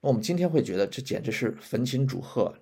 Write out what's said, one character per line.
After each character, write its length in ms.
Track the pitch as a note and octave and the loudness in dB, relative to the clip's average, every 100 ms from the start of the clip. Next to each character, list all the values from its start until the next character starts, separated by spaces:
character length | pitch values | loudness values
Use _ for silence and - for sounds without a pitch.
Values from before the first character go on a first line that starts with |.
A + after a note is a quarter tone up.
那 80 | C#3 | 2
我 40 | |
们 80 | A#2+ | 0
今 120 | G#2+ | 2
天 140 | F3 F3 | 2 4
会 140 | D#3 | 2
觉 120 | - F#2 | 2 0
得 100 | G2+ | 0
这 160 | - | -2
简 200 | C3 - | -6 -4
直 80 | A#2 | -2
是 220 | G#2+ A#2 A2 | 0 -2 -2
焚 240 | - A#2 | -4 -2
琴 220 | B2 B2+ C3+ | 0 2 0
煮 120 | F2+ | -2
鹤， 380 | - - F#2+ - | -4 0 0 -2